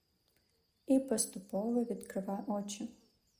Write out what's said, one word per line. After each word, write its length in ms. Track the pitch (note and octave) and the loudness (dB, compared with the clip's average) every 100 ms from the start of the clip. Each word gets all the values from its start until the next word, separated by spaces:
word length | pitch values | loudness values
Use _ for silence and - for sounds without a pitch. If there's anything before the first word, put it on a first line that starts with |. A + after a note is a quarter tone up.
| _ _ _ _ _ _ _ _ - | _ _ _ _ _ _ _ _ 4
І 140 | C4+ | 4
поступово 840 | C4+ A3 - - - F#3+ A3 A#3+ | 6 2 0 -6 -6 -2 2 2
відкривай 580 | A#3 F#3+ - G3 F#3+ G3 G3+ | 2 -2 -4 -6 -4 -4 -2
очі, 420 | G#3 G3+ - A#3+ - _ _ _ | -2 -4 -6 -8 -10 _ _ _